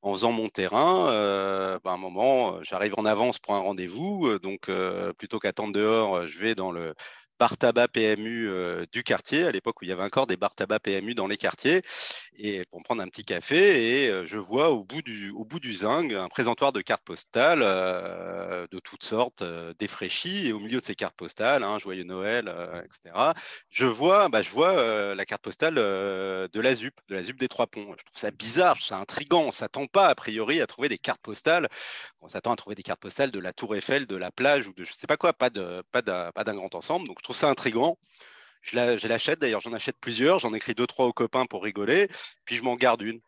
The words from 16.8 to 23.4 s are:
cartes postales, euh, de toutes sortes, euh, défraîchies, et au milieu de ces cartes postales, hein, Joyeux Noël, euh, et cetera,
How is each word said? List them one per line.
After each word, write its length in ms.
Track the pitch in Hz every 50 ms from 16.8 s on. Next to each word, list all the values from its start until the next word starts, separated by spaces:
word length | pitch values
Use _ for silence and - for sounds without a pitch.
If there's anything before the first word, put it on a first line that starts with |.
| 92
cartes 200 | - 113 - _
postales, 600 | - 85 - - _ - 113 127 156 170 156 123
euh, 1040 | 101 95 92 92 92 92 90 90 92 87 90 90 90 90 92 90 90 90 90 87 -
de 80 | - 92
toutes 260 | - - - - -
sortes, 360 | - 113 110 123 123 _ -
euh, 320 | 98 87 85 85 85 82 85 _
défraîchies, 680 | 107 101 - - 101 90 - - - 170 185 202 190 139
et 40 | 110
au 80 | 107
milieu 200 | 101 107 120 127
de 40 | -
ces 100 | - 101
cartes 220 | - 104 90 -
postales, 480 | - 90 80 - - 107 120 143 139 113
hein, 140 | 98 107 104
Joyeux 260 | - 101 92 92 90
Noël, 400 | - 92 92 95 104 113 120 110 98
euh, 340 | 87 85 87 85 85 87 87
et 60 | 87
cetera, 420 | - - _ 87 85 95 120 156 165 -